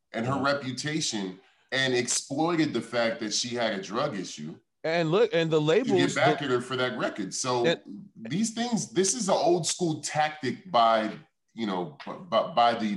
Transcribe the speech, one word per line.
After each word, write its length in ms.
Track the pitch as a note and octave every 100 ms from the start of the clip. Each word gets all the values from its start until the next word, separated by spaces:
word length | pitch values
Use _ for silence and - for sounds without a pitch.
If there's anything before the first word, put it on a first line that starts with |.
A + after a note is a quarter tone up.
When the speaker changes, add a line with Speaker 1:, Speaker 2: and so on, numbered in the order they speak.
| _
Speaker 1:
and 140 | A2 A#2+
her 60 |
Speaker 2:
Mm-hmm. 120 | C3+
Speaker 1:
reputation 960 | C#3 C#3 B2+ B2 D3+ D#3 - G#2+ F#2+ F2+ _ _ -
and 240 | B2+ C3
exploited 800 | B2 B2 - - C#3+ D#3+ E3+ D3
the 80 | A#2
fact 400 | - A#2+ A2+ -
that 120 | G#2+
she 180 | - A#2+
had 240 | A#2+ A2+
a 80 | G2
drug 360 | F2 A2 D3+ G#2
issue 380 | E2+ - D2+ E2+ _ _
Speaker 2:
And 280 | D#3 E3+ D#3+
look, 200 | F#3 A#3+
and 180 | E3 E3
the 80 | D#3
Speaker 1:
to 40 |
Speaker 2:
labels, 500 | D3+ F#3 B3+ F#3+ C#3
Speaker 1:
get 0 | C#3
back 220 | D#3 D3+
Speaker 2:
the 80 | C#3
Speaker 1:
at 40 |
her 100 | B2
for 160 | A#2+ B2+
that 220 | B2+ A2+
record. 340 | - - F#2
So 320 | - C3 F#4 F4
Speaker 2:
And 140 | - - G#3 - -
Speaker 1:
these 340 | A2+ F3 A3
things, 400 | A#3 A#3+ G#3+ -
this 240 | C#3 F#3+
is 140 | B3+ F#3+
an 60 | E3
old 300 | E3 F3 D#3+
school 340 | - E3+ D3+
tactic 680 | - D3+ D3+ - F3+ - -
by, 380 | A#2+ A#2 A2+ G#2+ - - _ _
you 120 | A2 G#2+
know, 300 | F#2 E2+ C#2+
b-, 80 | - - F#2
b-, 220 | G#2+ F2+ F2
by 180 | A#2+
the, 220 | A2 G#2+